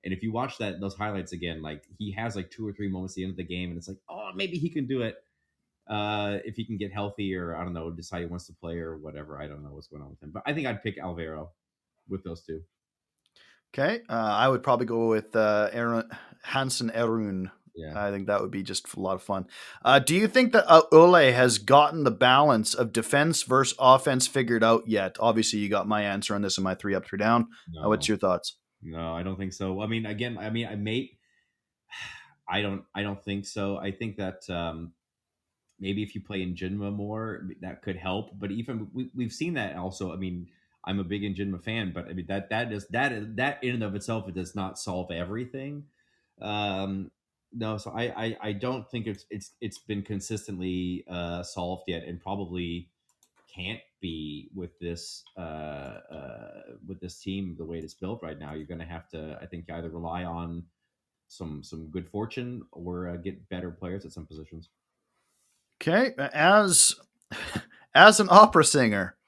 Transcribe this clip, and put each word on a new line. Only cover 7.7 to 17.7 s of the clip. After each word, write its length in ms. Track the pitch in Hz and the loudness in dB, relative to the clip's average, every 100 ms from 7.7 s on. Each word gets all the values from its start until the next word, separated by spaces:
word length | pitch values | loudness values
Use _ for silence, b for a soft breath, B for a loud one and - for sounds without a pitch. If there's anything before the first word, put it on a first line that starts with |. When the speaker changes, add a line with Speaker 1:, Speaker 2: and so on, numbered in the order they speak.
Speaker 1:
know, 180 | 85 82 | -6 -8
decide 300 | 85 85 87 | -10 -10 -8
he 40 | 85 | -8
wants 220 | 85 - | -10 -12
to 60 | |
play 240 | 82 85 85 | -14 -10 -8
or 200 | 82 80 | -8 -10
whatever." 420 | 76 73 76 71 | -14 -14 -14 -12
I 80 | 73 | -12
don't 160 | 73 | -14
know 100 | 73 | -16
what's 140 | 71 - | -18 -18
going 140 | 73 | -18
on 80 | 71 | -18
with 120 | - | -18
him, 80 | 73 | -16
but 100 | 85 - | -10 -6
I 80 | |
think 120 | 143 135 | -4 -4
I'd 140 | 110 | -4
pick 160 | 110 95 | -6 -6
Alvaro 540 | 92 85 80 78 78 _ _ _ _ _ - | -8 -8 -8 -10 -14 _ _ _ _ _ -10
with 160 | 95 | -10
those 180 | 90 82 | -8 -14
two. 180 | - 80 85 _ _ _ _ _ _ b b b _ | -12 -12 -12 _ _ _ _ _ _ b b b _
Speaker 2:
Okay, 280 | - 147 233 233 | -2 -2 -2 -4
uh, 40 | |
I 360 | 117 110 104 131 | -2 0 4 4
would 140 | 131 | 4
probably 220 | - 120 120 | 2 2 2
go 200 | 117 113 | 0 2
with, 280 | 110 - 113 | 2 2 2
uh, 340 | 107 104 104 | 4 4 2
Aaron, 380 | 117 117 117 - B B - | 0 -2 -2 -4 B B -18
Hansen 460 | - 135 131 - 117 | -4 -2 -2 -2 -2
Erun. 640 | 113 117 113 104 95 92 - _ | 0 0 0 -2 -4 -6 -10 _